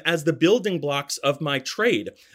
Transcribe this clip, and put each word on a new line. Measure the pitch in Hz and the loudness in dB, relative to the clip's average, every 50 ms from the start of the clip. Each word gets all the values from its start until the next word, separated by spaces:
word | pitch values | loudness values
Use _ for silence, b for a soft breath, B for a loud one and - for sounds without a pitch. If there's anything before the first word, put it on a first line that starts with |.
| - | 0
as | 160 170 160 | -2 0 0
the | 143 165 | 0 0
building | 151 123 156 175 214 247 185 214 180 151 | 2 4 4 4 4 4 2 -2 -4 -2
blocks | 143 143 139 143 139 - - - | -2 -2 -4 -4 -4 -6 -6 -2
of | - - 180 - | 0 0 0 0
my | 160 143 139 131 | -2 -2 -2 -2
trade. | 131 - - - 214 247 190 107 101 - - b b b | -4 -6 -4 0 0 2 2 0 -2 -6 -12 b b b